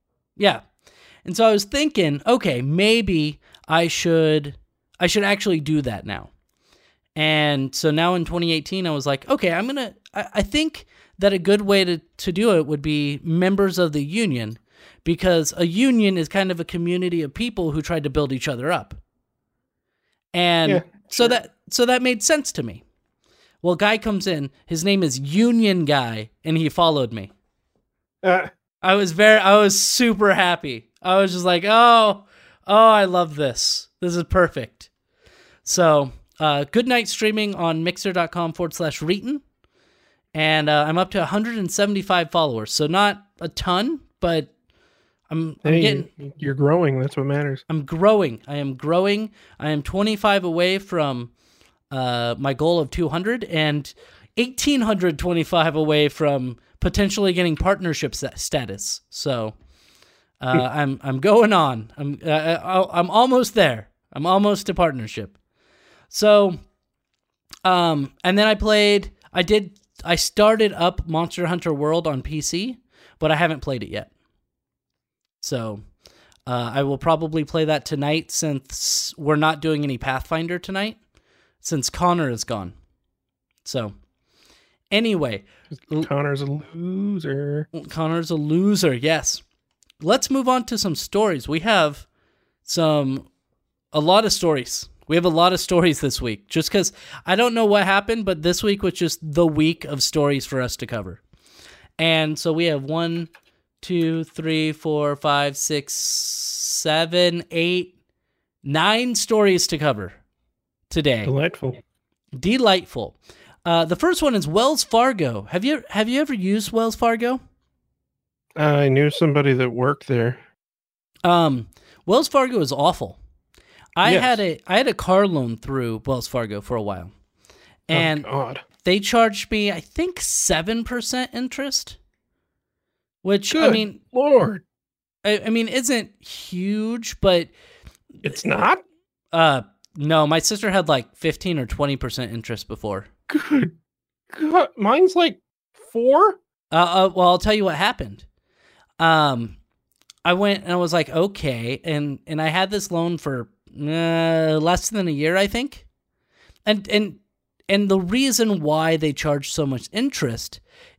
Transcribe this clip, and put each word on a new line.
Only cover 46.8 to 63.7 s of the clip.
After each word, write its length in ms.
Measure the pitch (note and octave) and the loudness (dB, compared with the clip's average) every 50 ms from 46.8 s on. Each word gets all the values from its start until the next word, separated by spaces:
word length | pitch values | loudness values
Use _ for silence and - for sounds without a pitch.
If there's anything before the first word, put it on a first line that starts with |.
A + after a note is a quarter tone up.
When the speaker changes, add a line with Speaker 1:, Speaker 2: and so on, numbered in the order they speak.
| F3 C#3+ C3+ C3 | 2 2 0 0
Speaker 2:
That's 160 | B2+ D3 - - | -2 -4 -4 -4
what 80 | C3+ | -4
matters. 400 | C#3 C#3 C#3+ D3 C#3+ C3+ C#3 - - | -2 -2 -2 -4 -4 -6 -8 -8 -6
Speaker 1:
I'm 160 | D#3+ D#3 C#3+ | -6 -6 -6
growing. 580 | - E3+ D#3+ F#3 G#3 A3 G#3 F#3 C#3+ A2+ A2+ _ - | -6 -2 2 4 4 4 4 2 0 -4 -8 _ -10
I 100 | C#3+ C#3+ | -8 -6
am 180 | C#3+ C#3 C3 | -6 -6 -6
growing. 560 | C3 - D3+ E3 F3+ F#3+ G3+ G3+ G#3 A3 G#3 _ _ _ _ _ - | -6 -2 0 0 2 2 2 0 -2 -4 -8 _ _ _ _ _ -8
I 120 | - D#3 | -6 -4
am 100 | D#3 D3 | -4 -4
twenty-five 640 | C#3+ - - F#3+ G#3 G#3+ A3 G3+ - G#3+ G3+ G3+ F3+ | -4 -4 -2 -2 0 0 0 0 0 2 2 2 0
away 340 | F3+ E3 E3+ F3 F#3 F#3+ G3 | -2 -2 0 0 0 0 -2
from, 520 | G3 - F#3 E3+ D3+ C#3+ C3 B2 A#2+ A#2+ _ _ _ _ _ _ _ _ _ _ _ - | -4 -4 -4 -2 -2 -2 -2 -6 -8 -12 _ _ _ _ _ _ _ _ _ _ _ -10
uh, 440 | C#3 C3 B2+ B2 A#2+ A#2+ A#2+ A#2+ A#2+ - | -8 -6 -4 -2 -2 -2 -2 -4 -4 -4
my 160 | C3+ C#3 C3+ | -4 -4 -2
goal 260 | A#2+ D3+ E3 F3 E3+ | 0 0 0 2 0
of 120 | D#3 C#3+ | 0 -2
two 180 | - - E3+ D3 | -4 -4 -4 -2
hundred 340 | C#3+ E3+ F#3 G#3+ A#3+ B3 A3 | -2 -4 -4 -4 -4 -6 -6
and 500 | - F3 D#3 D#3 D3+ D3 D3 C3+ - - _ - - - - _ _ - - | -4 -2 -2 0 0 0 -2 -4 -8 -14 _ -20 -20 -20 -20 _ _ -2 -2
eighteen 420 | A#3+ B3 B3+ - - D4 D4 C4+ | -2 -2 -2 -4 0 0 2 2
hundred 380 | A3+ G#3+ G#3+ F#3+ F3 F3+ D#3 D3 | 2 0 0 2 0 0 0 0
twenty-five 560 | - F3+ F3 E3+ D#3 - - E3+ D#3 E3 C#3+ | -2 -2 0 0 0 0 2 2 2 2 2
away 320 | D#3 D#3 D3+ D3+ D3+ D3+ D3 | 0 0 2 2 2 2 2
from 520 | - - D#3 D3 C#3+ C3+ B2+ B2+ A#2+ - _ _ _ - | 0 0 0 0 0 0 -2 -6 -10 -12 _ _ _ -6
potentially 520 | - F#3 - G3 G3+ G3 G3 G#3 G3+ F#3+ F3+ | -4 -2 0 0 0 0 0 0 0 0 2
getting 240 | F3 F3+ E3+ D#3 - | 0 0 0 0 0
partnership 580 | - F#3 G3 F#3+ F#3 E3+ D3+ - - C3 - | 0 0 0 0 -2 -4 -4 -4 -4 -6 -6
sta-, 200 | - - B2+ - - | -6 -8 -8 -8 -8
status. 640 | - - - D3 B2 F#2+ G2 G2+ - - - - _ _ | -8 -6 -4 -6 -6 -6 -10 -10 -10 -10 -10 -10 _ _
So, 440 | - - - D3+ C3 A#2+ A2 A2 G#2+ - _ _ _ _ _ _ _ _ _ _ _ _ _ _ _ - | -12 -8 -6 -4 -4 -4 -4 -6 -8 -12 _ _ _ _ _ _ _ _ _ _ _ _ _ _ _ -8
uh, 140 | - B2+ B2+ | -4 -2 0
Speaker 2:
Hmm. 260 | C3+ B2+ B2+ A2+ D3+ | 0 0 -2 -2 -2
Speaker 1:
I'm, 200 | D3 C3+ C3+ - - | -2 -4 -4 -6 -6
I'm 160 | C#3 C3 C3 | -6 -4 0
going 320 | C3+ G3+ G#3 A#3 A3+ G#3+ | 2 4 6 6 6 6
on. 400 | G#3+ F3+ D#3 C#3 B2+ A2+ A2 - - - | 4 4 2 2 0 -4 -8 -12 -12 -10
I'm, 200 | D3 C#3+ C#3+ - - | -8 -8 -8 -6 -4
uh, 40 | D#3+ | -2
uh, 600 | D3+ D#3 D#3 E3 E3+ - - E3+ F#3 F#3 F#3+ - - | 0 0 0 0 -2 -2 -2 -2 0 0 0 0 0
I'm 160 | F3 F3+ F3+ | -2 -2 2
almost 440 | E3+ G#3+ B3 C4 C4 B3 B3 - - | 4 4 4 4 4 2 2 2 2
there. 360 | A3 F#3 D3 | 2 2 2